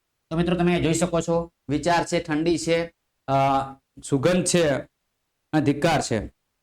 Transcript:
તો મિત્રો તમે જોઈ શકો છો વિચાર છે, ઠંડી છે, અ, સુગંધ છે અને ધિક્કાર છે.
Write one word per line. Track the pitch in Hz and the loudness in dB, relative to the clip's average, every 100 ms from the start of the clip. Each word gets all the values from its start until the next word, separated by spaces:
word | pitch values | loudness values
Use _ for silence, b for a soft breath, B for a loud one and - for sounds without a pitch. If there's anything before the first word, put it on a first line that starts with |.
| _ _ _ | _ _ _
તો | 160 | -2
મિત્રો | 170 175 | 0 0
તમે | 175 170 | 2 2
જોઈ | 143 | 0
શકો | 160 175 165 | 0 0 -2
છો | 170 170 170 _ - | 0 -2 -4 _ -6
વિચાર | 147 170 170 | -2 0 0
છે, | 165 170 | 0 -4
ઠંડી | 165 151 165 160 | -2 -2 0 0
છે, | 170 165 170 - _ _ - | 0 -2 -2 -10 _ _ -2
અ, | 139 139 135 135 - _ - | 2 2 0 -2 -12 _ -20
સુગંધ | - 139 156 185 | -4 0 2 2
છે | - 175 156 | 2 2 2
અને | 131 - _ _ _ _ _ _ 151 | 0 -6 _ _ _ _ _ _ 0
ધિક્કાર | 135 143 165 147 | 2 2 2 0
છે. | - 113 71 - _ _ | 0 -4 -4 -14 _ _